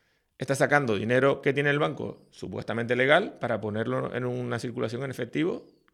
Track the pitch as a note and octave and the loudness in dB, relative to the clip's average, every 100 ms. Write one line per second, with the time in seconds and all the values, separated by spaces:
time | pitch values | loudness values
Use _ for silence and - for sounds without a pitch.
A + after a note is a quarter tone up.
0 | _ _ _ - - C3+ C3 D3 C3 G2+ | _ _ _ -8 -2 2 4 4 4 2
1 | A2 B2 C#3 C#3 C#3+ C3+ C#3+ C#3+ D3+ C#3 | 2 4 4 4 0 0 2 2 0 -2
2 | - - _ - - G2+ - A2 A#2 B2 | -8 -10 _ -14 -10 -8 -4 -4 0 2
3 | C3 D#3 A#3+ - A#2+ G#2+ G#2+ G#2 A2+ C3 | 6 4 4 -4 -4 -2 -2 -2 -2 -2
4 | C3 A#2+ B2 B2 B2 A#2+ B2 A#2+ A#2 A#2+ | -4 -4 -4 -4 -4 -4 -6 -4 -4 -4
5 | C3+ B2 B2 C#3+ E3 A#3+ - _ _ | -6 -6 -4 -2 0 -2 -8 _ _